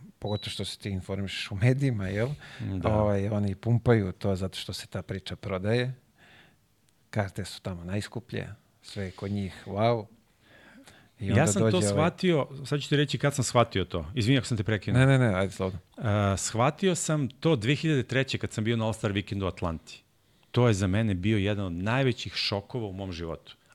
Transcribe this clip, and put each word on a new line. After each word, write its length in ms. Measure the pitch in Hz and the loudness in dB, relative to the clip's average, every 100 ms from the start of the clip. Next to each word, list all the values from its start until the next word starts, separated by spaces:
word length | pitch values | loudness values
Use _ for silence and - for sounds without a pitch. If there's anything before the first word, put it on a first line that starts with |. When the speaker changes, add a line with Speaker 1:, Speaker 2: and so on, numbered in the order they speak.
| - - | -20 -10
Speaker 1:
pogotovo 320 | 104 104 - | -4 -4 -4
što 140 | - | -8
se 140 | 98 - | -8 -8
ti 120 | 107 | -6
informišeš 600 | 95 90 98 95 - - | -6 -4 -6 -6 -8 -8
u 40 | |
medijima, 540 | 98 117 131 139 110 92 | 0 2 4 0 -2 -2
jel? 200 | 101 120 147 - - | -2 -2 -4 -12 -10
Speaker 2:
Da. 280 | 110 95 95 | -6 -2 0
Speaker 1:
Ovaj, 380 | 107 104 101 98 | 2 4 2 0
oni 260 | 107 101 | 0 0
pumpaju 580 | 95 113 117 - 113 95 | -2 0 2 4 4 2
to 240 | - 104 95 | -2 -2 -2
zato 220 | 95 - | -4 -8
što 140 | - | -10
se 140 | 98 - | -12 -10
ta 160 | - | -10
priča 340 | - 95 - - | -8 -10 -10 -10
prodaje, 580 | 98 95 98 120 127 127 _ _ - - - _ _ _ _ _ - | -6 -4 0 0 0 -6 _ _ -20 -20 -20 _ _ _ _ _ -8
karte 340 | 113 98 101 | -4 -4 -4
su 160 | 95 - | -10 -8
tamo 240 | 101 90 | -10 -8
najskuplje, 640 | 85 101 - 117 - 110 90 101 _ _ | -6 -6 -6 -10 -8 -8 -8 -14 _ _
sve 220 | - 104 | -14 -8
je 60 | 92 | -8
kod 200 | - 101 | -8 -6
njih, 320 | 101 95 - - | -4 -6 -8 -8
wow. 400 | 98 113 120 101 _ _ _ _ - - 240 277 - _ - | 0 2 2 -4 _ _ _ _ -20 -20 -20 -20 -20 _ -8
I 60 | 98 | 2
Speaker 2:
Ja 60 | |
Speaker 1:
onda 140 | 98 165 | 4 4
Speaker 2:
sam 160 | 202 | 4
to 80 | 113 | 4
Speaker 1:
dođe 60 | 110 | 4
ovaj 120 | 101 | 2
Speaker 2:
shvatio, 580 | 101 165 175 185 160 - 139 | 2 0 2 2 2 0 -6
sad 160 | 135 147 | -4 -4
ću 80 | - | 0
ti 80 | 143 | 0
reći 220 | 147 123 | 0 0
kad 160 | 143 | 0
sam 100 | - | 0
shvatio 400 | 117 123 117 95 | 2 4 4 2
to. 220 | 87 87 80 | -2 -4 -4
Izvini 240 | 117 107 135 | 0 2 2
ako 80 | - | 2
sam 100 | 113 | -2
te 80 | |
prekinuo. 360 | 104 107 - 120 | 0 -2 2 4
Speaker 1:
Ne, 60 | 135 | 6
ne, 100 | 135 | 6
ne, 140 | 123 | 4
ajde, 180 | 92 98 | 4 0
slobodno. 260 | - 95 95 - - | 0 -4 -4 -12 -6
Speaker 2:
A, 380 | 131 104 101 95 | 0 2 4 2
shvatio 580 | - 110 127 151 196 | 0 2 2 2 0
sam 340 | 170 - 156 131 | 0 0 0 -2
to 260 | - 160 156 | 0 2 2
dve 180 | 107 | 2
hiljade 280 | 147 160 143 | 0 2 0
treće 360 | - 123 135 - | 2 0 0 -2
kad 140 | 104 | -4
sam 120 | - | -2
bio 120 | 110 117 | 0 2
na 80 | 110 | 0
All-Star 260 | 107 110 | 0 0
Weekendu 320 | 101 98 101 | 0 -2 -2
u 20 | 95 | -2
Atlanti. 560 | - 87 80 - - _ _ _ _ _ | -2 -4 -4 -10 -20 _ _ _ _ _
To 180 | - 123 | 2 4
je 60 | |
za 120 | 98 98 | 4 2
mene 280 | 98 113 | 2 2
bio 240 | 92 98 107 | 2 2 2
jedan 260 | 98 104 98 | 2 0 -4
od 60 | |
najvećih 640 | 85 98 127 131 117 98 | -4 -2 2 2 0 -4
šokova 520 | - - 101 - 127 107 | -4 -2 -4 -4 -8 -6
u 60 | |
mom 200 | 95 95 | -6 -8
životu. 440 | 82 82 78 - - _ | -6 -8 -8 -12 -20 _